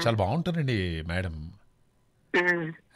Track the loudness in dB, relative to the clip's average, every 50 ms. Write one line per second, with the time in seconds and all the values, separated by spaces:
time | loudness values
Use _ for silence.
0 | 2 2 2 4 2 2 2 0 0 0 -2 0 0 0 2 2 0 0 -2 -4
1 | -4 -2 -2 -2 -2 -2 -4 -8 -10 -12 -14 -18 -20 -20 _ _ _ _ _ _
2 | _ _ _ _ _ _ 0 2 2 4 2 0 0 -6 -8 -12 _ _ _